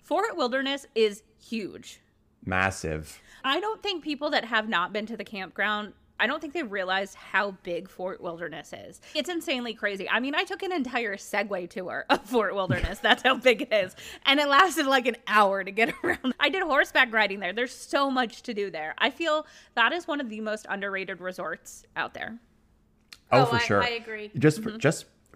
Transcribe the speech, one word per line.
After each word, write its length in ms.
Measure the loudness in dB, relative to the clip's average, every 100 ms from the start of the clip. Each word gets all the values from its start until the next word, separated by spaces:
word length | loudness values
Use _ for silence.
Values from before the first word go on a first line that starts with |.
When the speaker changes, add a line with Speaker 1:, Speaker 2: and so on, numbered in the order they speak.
Speaker 1:
Fort 340 | -2 0 0 0
Wilderness 500 | 0 0 -2 -4 -4
is 280 | 2 2 0 _ _
huge. 600 | -8 -8 -8 -10 -18 -20 _ _ _ _
Speaker 2:
Massive. 760 | -4 2 2 0 -6 -6 -8 -18 -20 -8
Speaker 1:
I 160 | -2 -2
don't 220 | -2 -6
think 200 | -6 -6
people 280 | -6 -6 -2
that 140 | -2
have 240 | 0 -2 0
not 240 | 0 0
been 140 | -4 -6
to 100 | -10
the 80 |
campground, 680 | -10 -10 -10 -4 -2 -2 -6 -14 _ -2
I 60 | 0
don't 140 | 0
think 120 | -4
they 100 | -6
realize 500 | -4 -4 0 0 -2
how 380 | -10 -2 0 0 -4
big 260 | -8 -8 -8
Fort 320 | -8 -8 -6
Wilderness 520 | -8 -8 -8 -10 -14
is. 280 | -16 -16 -20 -8
It's 140 | -4 -2
insanely 460 | -4 -2 -4 -4
crazy. 340 | -4 -4 -4 0
I 100 | 0
mean, 160 | 0
I 80 | -2
took 180 | -2 -4
an 100 | -4
entire 440 | -2 -2 -2 -4 -6
Segway 520 | -4 -4 -2 -4 -6
tour 360 | -10 -8 -6 0
of 140 | 0
Fort 300 | 2 0 2
Wilderness. 440 | 0 0 0 0 0
That's 220 | 4 4
how 140 | 4 4
big 260 | 4 2
it 100 | 2
is. 220 | 0 0 -6 -16 -4 2
And 140 | 4
it 80 | 6
lasted, 380 | 8 6 6 4
like, 200 | 4 2
an 100 | -2 2
hour 340 | 6 6 4
to 80 | -2
get 240 | 0 0 0
<laughs> 60 |
around. 300 | -2 -2 -2 0
I 80 | 0
did 140 | 2
horseback 500 | 2 2 4 4 4
riding 260 | 4 2 0
there. 140 | -4
There's 220 | -2 -4
so 360 | -6 -2 2 2
much 320 | 2 -2 -4
to 100 | -8
do 160 | -4 -4
there. 240 | -4 -6 0
I 120 | 0
feel 360 | 0 0 0 -2 -16 -8
that 180 | 2 2
is 160 | 2 -4
one 120 | -4
of 80 | -4
the 120 | -8
most 260 | -6 -6 -4
underrated 520 | -4 -4 -6 -6 -8
resorts 640 | -8 -8 -8 -8 -14 -20 -12 -6
out 180 | -6
there. 240 | -6 -12 -12 _ _ _ _ _ _ _ -14 2
Speaker 2:
Oh, 120 | 4
Speaker 3:
Oh, 20 |
Speaker 2:
for 120 | 6 4
Speaker 3:
I, 40 |
Speaker 2:
sure. 220 | 4 4
Speaker 3:
I 60 | 2
agree. 400 | -2 -8 -12 -8 4
Speaker 2:
Just 240 | 4 4
for, 80 | -4
Speaker 1:
Mm-hmm. 80 | 0
Speaker 2:
just 260 | 0 0 -6 _ _